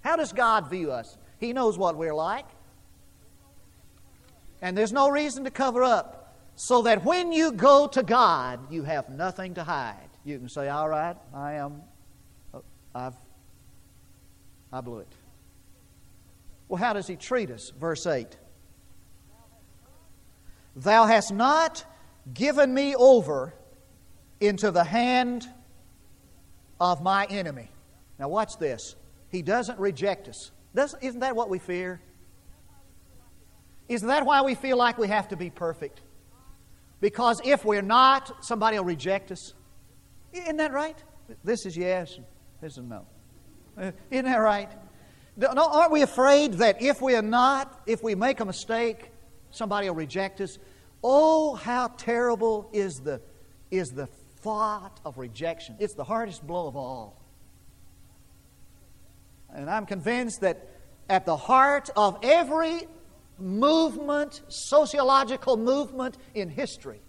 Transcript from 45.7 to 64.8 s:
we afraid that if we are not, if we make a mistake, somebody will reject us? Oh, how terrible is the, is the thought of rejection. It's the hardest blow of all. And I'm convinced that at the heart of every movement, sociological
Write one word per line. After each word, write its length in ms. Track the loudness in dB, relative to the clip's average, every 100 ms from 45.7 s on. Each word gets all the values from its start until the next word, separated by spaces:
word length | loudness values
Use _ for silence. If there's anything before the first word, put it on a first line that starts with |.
| 6 4
we 100 | 4
afraid 540 | 2 4 6 6 4 4
that 260 | 2 4
if 200 | 0 0
we 140 | 2 2
are 60 |
not, 600 | 2 4 4 2 -4 -10 -6
if 180 | -4
we 120 | -2 0
make 260 | 0 -2
a 40 | -4
mistake, 640 | -8 -4 -2 -2 -4 -14 -20 -20 -20 -20
somebody 360 | -10 -4 -2 -2
will 80 | -4
reject 460 | -6 -4 -6 -6
us? 160 | -10 -10 -20 -20 -20 -6
Oh, 540 | 2 6 6 4 2 -4
how 320 | -4 -4 -4
terrible 840 | -6 -4 0 0 0 0 -2 -4
is 220 | -4 -4 -6
the, 260 | -8 -8 -12 -20 -20 -20 -6
is 180 | -6 -4
the 180 | -10 -12 -16 -20 -14
thought 580 | -8 -4 -4 -4 -10 -16 -14
of 120 | -12
rejection. 600 | -14 -8 -8 -8 -14 -8
It's 140 | -8
the 100 | -8
hardest 420 | -6 -4 -6 -10 -8
blow 220 | -6 -6
of 80 | -8
all. 400 | -10 -12 -14 -20 -20 -20 -20 -20 -20 -20 -20 -20 -20 -20 -20 -20 _ _ -20 -20 -20 -20 -20 -20 -20 -20 -20
And 180 | -14 -6
I'm 160 | -6 -6
convinced 560 | -6 -4 -2 -4 -2
that 260 | -2 -2 -12 -20 -20 -20 0
at 180 | 0 2
the 120 | -4
heart 520 | 4 6 6 4 -2 2
of 240 | 2 2
every 600 | 4 4 4 0 0 -4 -10 -20 -20 -20 -20 -14
movement, 1040 | -8 0 4 4 2 -2 -4 -2 -4 -10 -16
sociological 1080 | -14 2 4